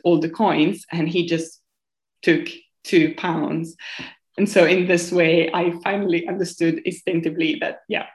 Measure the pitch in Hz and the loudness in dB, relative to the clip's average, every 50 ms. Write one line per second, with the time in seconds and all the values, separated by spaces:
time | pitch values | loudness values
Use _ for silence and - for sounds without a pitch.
0 | - 175 170 151 160 165 - - 214 185 156 156 156 185 208 - - - 165 170 | 2 2 2 2 2 -2 -2 0 0 2 2 2 2 0 0 -4 -8 -8 -6 -4
1 | 156 170 190 175 170 165 165 160 160 - - _ _ _ _ _ _ _ _ _ | -2 -2 0 -2 0 0 -2 -4 -4 -8 -14 _ _ _ _ _ _ _ _ _
2 | _ _ _ _ - 165 160 165 - - - - _ _ _ _ - - 196 165 | _ _ _ _ 0 2 2 2 0 -6 -12 -16 _ _ _ _ -4 0 2 4
3 | 151 151 - - - 190 - 160 147 - 156 165 165 - - - - - - - | 4 2 0 -4 -6 -4 -4 -4 -4 -4 -4 -4 -6 -8 -12 -16 -18 -16 -14 -14
4 | - - - _ _ _ _ - 208 202 - 190 170 156 185 180 180 185 180 170 | -14 -16 -18 _ _ _ _ -2 -2 2 4 6 6 6 6 4 2 2 2 0
5 | 175 - 185 175 165 160 170 165 160 - - 175 175 170 170 175 - 196 202 202 | 0 0 2 2 4 4 4 4 2 2 0 -2 -2 -2 -2 -2 -2 -2 -2 0
6 | 202 185 170 170 170 165 180 196 180 180 - - 170 165 160 - - 185 175 - | 0 0 0 -2 -2 -4 -4 -4 -4 -6 -4 -2 0 0 0 -2 -4 -8 -8 -6
7 | - - 165 165 165 160 156 160 147 156 156 - - - - - _ - 208 165 | -4 -4 -2 -2 -2 -2 -2 -2 -2 -2 -2 -2 -6 -8 -8 -10 _ -6 -6 -6
8 | - - - | -6 -8 -16